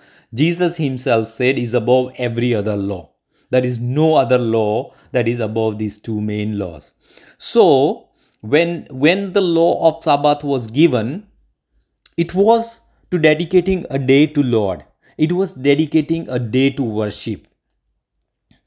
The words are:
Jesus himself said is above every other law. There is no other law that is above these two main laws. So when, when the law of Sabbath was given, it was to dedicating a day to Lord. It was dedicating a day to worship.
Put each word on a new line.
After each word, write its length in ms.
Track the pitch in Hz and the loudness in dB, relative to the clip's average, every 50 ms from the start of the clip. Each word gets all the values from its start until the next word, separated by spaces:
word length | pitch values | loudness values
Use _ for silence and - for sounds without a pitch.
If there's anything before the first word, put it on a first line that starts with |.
| _ _ _ _ _ _ 113 | _ _ _ _ _ _ -2
Jesus 440 | 113 151 170 170 175 180 165 - - | 0 0 0 2 0 0 -2 -2 -2
himself 500 | 151 135 131 123 - 135 117 113 110 110 | -4 -4 -4 -4 -2 0 0 0 0 -2
said 320 | - - 127 127 135 127 | -4 0 0 0 0 0
is 140 | 123 113 113 | -2 -2 -2
above 360 | 120 110 120 127 131 127 127 - - | 0 2 2 2 2 2 0 -4 -6
every 380 | 123 120 113 117 120 123 117 | -4 -4 -2 -2 0 0 0
other 200 | 107 101 107 104 | 0 -2 -2 -2
law. 360 | 101 98 101 98 92 78 - _ _ _ _ _ _ _ _ | -2 -4 -4 -6 -8 -10 -14 _ _ _ _ _ _ _ _
There 120 | 127 127 127 | -2 0 0
is 160 | 123 123 113 | -2 -4 -4
no 360 | 120 123 131 147 160 160 156 | -4 -2 0 2 2 4 4
other 240 | 143 127 120 127 127 | 2 2 2 2 0
law 540 | 120 113 113 113 107 104 107 120 135 - - _ _ _ | 2 0 0 0 0 0 -2 -4 -4 -8 -14 _ _ _
that 160 | - 127 113 117 | -4 -2 -2 -2
is 120 | 117 120 | -2 -2
above 380 | 113 104 110 113 110 110 104 104 | -4 -4 -2 -2 -2 -2 -2 -4
these 220 | 107 104 - - | -6 -6 -6 -8
two 200 | - 117 110 107 | -10 -8 -6 -4
main 380 | 107 104 104 104 104 107 107 101 | -4 -4 -4 -4 -4 -4 -4 -4
laws. 360 | 98 87 80 76 - - - _ _ _ _ - - - _ _ | -6 -8 -10 -14 -18 -20 -20 _ _ _ _ -20 -20 -20 _ _
So 720 | - - - 240 202 170 143 131 139 170 233 - - _ _ _ _ _ _ _ | -10 0 4 4 6 6 6 4 4 0 -2 -4 -12 _ _ _ _ _ _ _
when, 460 | - 110 131 156 170 170 170 156 - - | -4 0 0 2 2 0 -2 -6 -10 -12
when 440 | 131 131 139 160 185 202 202 190 180 | -4 0 2 2 2 2 -2 -2 -2
the 80 | 202 | 0
law 480 | 190 175 165 165 165 175 - - 165 160 | 0 2 2 2 2 2 2 2 2 0
of 120 | 147 - | 0 0
Sabbath 420 | - 160 147 143 147 147 147 - 151 | 0 0 0 2 2 2 0 0 -2
was 240 | 143 139 127 117 110 | -2 -4 -4 -4 -2
given, 600 | 113 139 170 160 131 113 107 123 151 208 - _ _ _ _ _ _ _ _ _ _ _ _ _ _ _ - - _ - | 2 2 4 4 4 0 -2 -4 -6 -8 -12 _ _ _ _ _ _ _ _ _ _ _ _ _ _ _ -20 -8 _ -4
it 160 | 165 165 - | -4 -2 0
was 480 | 185 202 214 233 226 214 - - - _ _ _ _ _ _ | 2 2 4 4 2 0 -4 -10 -16 _ _ _ _ _ _
to 80 | 180 165 | 0 2
dedicating 640 | 151 151 151 156 175 - 185 180 170 190 190 180 - - | 4 4 4 2 0 0 2 2 2 2 0 -2 -4 -4
a 80 | - 139 | -6 -2
day 260 | 131 127 139 143 151 | 2 4 4 4 4
to 160 | 151 - 147 | 4 2 0
Lord. 420 | 139 123 117 110 104 95 90 - - _ _ _ _ _ _ - | 0 2 2 0 0 0 -4 -6 -10 _ _ _ _ _ _ -2
It 140 | 151 151 175 | 0 0 0
was 180 | 180 190 - | 0 -2 -4
dedicating 760 | - 131 127 143 143 147 160 143 - 160 147 - 165 165 160 - | -6 -2 0 2 2 2 2 0 0 -2 0 0 -4 -4 -4 -4
a 100 | 127 127 | -6 -4
day 320 | 120 107 120 127 131 139 | -4 -2 0 0 0 0
to 100 | 123 139 | 0 -2
worship. 640 | 131 113 107 107 107 104 - - - 117 104 - _ _ _ _ _ _ _ _ _ _ _ _ _ _ _ _ _ _ _ _ _ _ _ _ _ | -4 -4 -4 -4 -4 -4 -6 -8 -8 -8 -8 -8 _ _ _ _ _ _ _ _ _ _ _ _ _ _ _ _ _ _ _ _ _ _ _ _ _